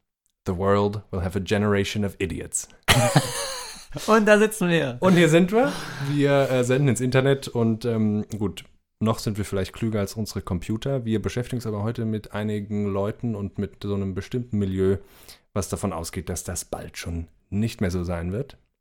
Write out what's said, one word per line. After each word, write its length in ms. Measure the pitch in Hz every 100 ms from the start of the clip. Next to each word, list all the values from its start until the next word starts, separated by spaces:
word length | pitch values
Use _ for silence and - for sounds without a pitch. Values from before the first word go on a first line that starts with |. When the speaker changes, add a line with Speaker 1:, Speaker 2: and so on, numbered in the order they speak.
| _ _ _ _ -
Speaker 1:
The 100 | 87
world 460 | 98 101 104 104 -
will 120 | 95
have 120 | 90 98
a 60 |
generation 640 | 87 104 107 101 98 107
of 100 | 101 -
idiots." 480 | 92 - 87 - - - -
<laughs> 1160 | - 605 - 508 539 554 508 494 - - - -
Speaker 2:
Und 180 | 220 214
da 120 | 208
sitzen 300 | 214 - 180
wir. 260 | 165 139 120
Speaker 1:
Und 140 | 185 175
hier 120 | 160
sind 240 | 165 185
wir. 180 | 220 277 180 - - 139
Wir, 400 | 147 139 139 127
äh, 140 | 127
senden 240 | 123 127 147
ins 120 | 107
Internet 460 | 127 131 135 139 -
und, 360 | 120 113 113
ähm, 400 | 120 113 107 104 104 101
gut, 260 | 101 85 - _ _ _
noch 180 | 110 110
sind 180 | 117 104
wir 80 |
vielleicht 300 | 98 98 92
klüger 260 | - 113 107
als 140 | 98
unsere 260 | 113 104 101
Computer. 640 | - 90 - 110 139 135
Wir 160 | 117 110
beschäftigen 380 | 92 123 120 123
uns 80 | 113
aber 160 | 104
heute 220 | 107 117 110
mit 260 | 107 -
einigen 540 | 104 107 107 101 104 104
Leuten 480 | 95 101 - 120
und 240 | 101 98 -
mit 240 | 98 -
so 120 | 101
einem 200 | 101 95
bestimmten 440 | 92 - 127 123 104
Milieu, 380 | 98 95 95 98 - - - - _
was 160 | 107 -
davon 240 | 95 101
ausgeht, 360 | 82 82 95 82
dass 120 | 87
das 200 | - 87
bald 320 | - - - -
schon 320 | - 85 82 _ _
nicht 320 | 98 110 -
mehr 80 | 95
so 120 | 90
sein 280 | 87 85 87
wird. 240 | 104 147 - _ _